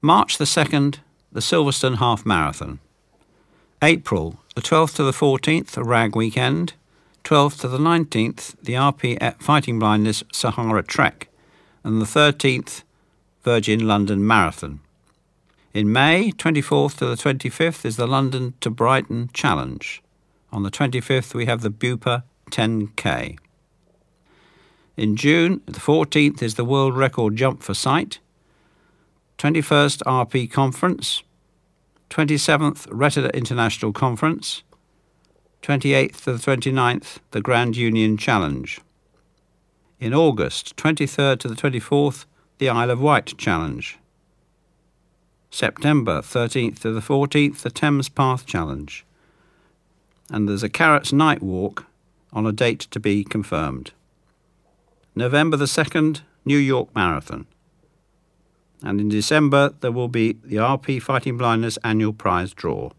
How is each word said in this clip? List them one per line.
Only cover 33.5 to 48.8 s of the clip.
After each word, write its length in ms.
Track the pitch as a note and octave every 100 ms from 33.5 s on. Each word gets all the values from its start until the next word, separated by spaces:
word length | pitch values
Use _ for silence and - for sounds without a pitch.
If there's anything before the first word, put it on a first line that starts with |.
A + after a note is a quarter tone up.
| B2 A2+ - A2
Conference. 720 | G#2 C3 A2+ D#3 D#3+ - - _ _ _ _ _ _ _ _ _ _
Twenty-eighth 640 | - C#3+ C#3 C#3 C3+ -
to 80 | -
the 60 | B2
twenty-ninth, 840 | - C3 C3 C3+ B2 B2 - - _
the 100 | A2
Grand 340 | G#2+ A#2+ A#2+ A#2
Union 400 | A#2 A2+ A2 G#2+
Challenge. 640 | - A2 D#2+ C#2 C2 - _ _ _ _ _ _ _ _ _ _ _ _
In 140 | A#2
August, 600 | C3+ D#3+ A2+ C#2 - - -
twenty-third 600 | D#3 D#3 C#3 - C#3 C3
to 80 | B2
the 60 |
twenty-fourth, 680 | A2 D3 B2 - C#3+ C#3+ - - _ _ _
the 140 | C3+
Isle 200 | A#2 A#2+
of 80 | B2
Wight 380 | C#3+ C#3 - -
Challenge. 600 | - E2+ D#2+ A#1+ - - _ _ _ _ _ _ _ _ _ _ _ _ _ _ _
September 720 | - - - C#3+ D3+ A2 D#2
thirteenth 580 | - B2+ A#2+ C3+ A#2 -
to 100 | A2+
the 120 | A2
fourteenth, 600 | - C#3 C#3+ D3+ C#3+ -
the 80 | A#2+
Thames 380 | - D3+ C#3+ C3+
Path 380 | - C3+ B2+ -
Challenge. 580 | - D#2+ C2+